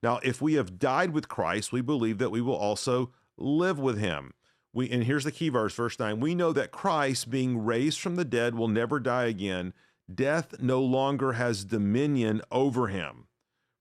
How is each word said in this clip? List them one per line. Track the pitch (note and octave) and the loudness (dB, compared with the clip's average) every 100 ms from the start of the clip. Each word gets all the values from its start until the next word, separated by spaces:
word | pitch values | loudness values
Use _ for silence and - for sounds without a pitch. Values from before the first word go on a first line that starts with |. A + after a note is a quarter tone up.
"Now, | A#2 A#2+ | -2 0
if | C3 A#2 | -2 0
we | D3+ | 2
have | D3+ F#2 F2+ | 2 0 -2
died | C3+ C#3 F#3 | 0 2 0
with | D3+ - | -2 -4
Christ, | - E2+ G2+ - | -2 0 0 -2
we | B2 | -4
believe | B2 C#3+ A2+ G#2 | -2 0 0 0
that | B2 | -2
we | A2+ | 0
will | B2 | -2
also | F2 G#2 G#2 C3 B2 B2+ _ _ - | 0 0 0 0 0 -2 _ _ -6
live | B2 D#3 F3+ D3 | 0 2 2 0
with | C3+ G#2 | 0 0
him." | G2+ D2 C2+ - _ _ _ | -2 -4 -8 -18 _ _ _
We, | A#2+ A#2+ | -4 0
and | B2 | 0
here's | A2+ C#3+ | 2 0
the | D3 | -2
key | - D#3+ | -2 0
verse, | B2 G#2 | 0 0
verse | - A#2 - | -2 -4 -2
nine, | G#2+ G#2+ | -4 -2
"We | D3+ F3 | -2 0
know | E3 | 0
that | C#3+ - | 0 -2
Christ, | - G3 D#3 C#3 B2 A2+ | -2 0 2 0 -2 -2
being | C3 B2+ A#2+ | -2 0 0
raised | A2 A#2 D3 - | 0 2 0 -2
from | F3+ | -2
the | F3+ | -2
dead, | D3 A#2+ A#2+ | 0 2 2
will | A#2 A2+ | 2 2
never | A2 A#2 D3 | 2 2 0
die | B2 B2 | 0 0
again. | A#2+ G2 G2 F#2 F2+ - _ _ - | 0 -2 -2 -2 -4 -10 _ _ -10
Death | F#2 C3+ D#3+ - - | -2 0 0 -4 -4
no | B2+ C3 | 0 2
longer | C3 C3 C3+ C#3 C3+ | 4 2 2 0 0
has | A#2+ B2 G2+ | 0 0 0
dominion | G2 A2 G2+ A#2+ D3 C3+ A2 G#2+ - | -2 0 2 2 2 2 2 0 0
over | B2+ C#3 B2 A2 | 2 2 2 0
him. | G2 D2 A#1 - _ _ _ _ _ | -2 -6 -10 -20 _ _ _ _ _